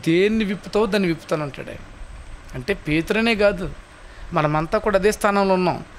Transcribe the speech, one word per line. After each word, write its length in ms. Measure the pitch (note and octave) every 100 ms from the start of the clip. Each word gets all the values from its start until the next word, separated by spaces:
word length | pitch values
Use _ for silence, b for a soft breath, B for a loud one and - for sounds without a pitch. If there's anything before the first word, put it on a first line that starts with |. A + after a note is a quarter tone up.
| E3
దేన్ని 380 | E3+ G3+ A3 G#3
విప్పుతావో 400 | G3 F#3 G#3 A3
దాన్ని 220 | G3+ F#3
విప్పుతాను" 360 | D#3+ - D#3+
అంటాడు 260 | D3 B2+ B2
ఆయన. 80 | - - - - - - - -
అంటే 200 | C3 B2
పేతురనే 640 | G3 - D#3 D#3+ G#3+ A3+ G#3+
కాదు, 360 | G3+ F3+ D#3+ - - B B B B
మనమంతా 440 | E3+ D3+ D#3 E3 G#3+
కూడా 220 | G#3+ F#3+
అదే 120 | G3+
స్థానంలో 420 | G#3 G#3+ G3+ G3
ఉన్నాం. 320 | F#3 F3+ C3+ -